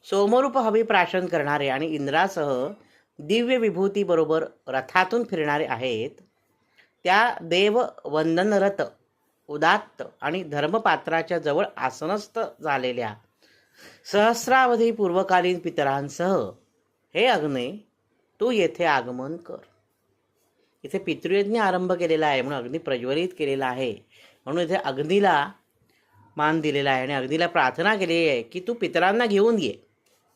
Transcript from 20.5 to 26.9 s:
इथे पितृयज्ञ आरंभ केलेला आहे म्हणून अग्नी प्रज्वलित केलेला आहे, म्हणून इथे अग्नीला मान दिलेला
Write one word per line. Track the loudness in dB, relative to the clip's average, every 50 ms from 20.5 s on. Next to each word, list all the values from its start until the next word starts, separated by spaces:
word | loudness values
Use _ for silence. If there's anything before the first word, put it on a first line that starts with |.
| _ _ _ _ _ _
इथे | -14 -8 -8 -6
पितृयज्ञ | -4 -4 -6 -6 -4 -2 0 0 0 0 0 0
आरंभ | 2 2 0 0 0 0
केलेला | 0 0 2 0 2 2 2
आहे | 2 2 0
म्हणून | 0 -2 -4 -6 -6
अग्नी | -6 -8 -8
प्रज्वलित | -4 -4 -4 -2 -2 -2 -2 -2 -2 -4 -4 -4
केलेला | -4 -2 -2 -2 -2
आहे, | -4 -2 -2 -4 -4 -6 -8 _ _ _ -20 -20 -20 _ _ _
म्हणून | -6 -4 -2 -2
इथे | 0 -2
अग्नीला | -2 -2 -4 -4 -4 -2 0 2 4 4 4 4 2 0 -2 -8 _ _ _ _ _ _ _ _ _ _ _ _ _ _ _ _
मान | 0 0 2 2 2
दिलेला | 0 0 0 0 2 2